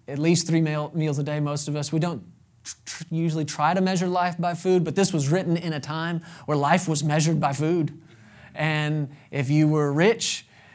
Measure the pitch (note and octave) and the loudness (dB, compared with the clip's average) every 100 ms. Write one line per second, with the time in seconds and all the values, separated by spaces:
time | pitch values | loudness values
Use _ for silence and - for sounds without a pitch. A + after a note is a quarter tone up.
0 | - C#3+ E3 E3+ E3 D#3+ D#3 D3+ D3+ E3 | -8 0 2 2 2 2 2 -2 -4 -2
1 | D#3 C#3+ C#3+ D3+ D3 D3 - D3 C#3+ D#3+ | -2 -2 -2 -2 -2 -4 -4 -6 -2 -2
2 | E3+ B2+ - - _ _ - - - - | -2 -4 -12 -20 _ _ -18 -16 -14 -14
3 | - D#3+ E3 D#3 D3 - D3+ F#3 F#3 F#3 | -6 -2 -2 -2 -4 0 0 2 0 0
4 | F3+ F3+ F3+ E3+ F3 E3+ F#3+ F#3 D#3 E3 | 0 0 0 -2 -4 -2 2 2 2 0
5 | F#3+ D#3+ C#3 F3+ E3+ E3 E3+ D3+ - D#3+ | 2 2 0 0 0 -2 -2 -6 -6 -4
6 | E3 E3+ - - - D3 C#3+ F3+ - D3 | -4 -6 -8 -10 -2 2 4 4 2 0
7 | D3+ D#3 D#3+ D#3 D3 C3+ D#3 F3 D3 - | 2 2 2 2 0 0 0 0 -2 -6
8 | - - - - - - D#3 D3+ D3+ D3+ | -20 -20 -20 -20 -14 -4 -2 0 0 -2
9 | C#3 - - C#3+ C3 D3+ D3+ D3+ D3 C#3+ | -4 -10 -8 -4 2 4 4 4 2 4
10 | G3 A3+ - - - _ - | 4 2 -2 -6 -12 _ -20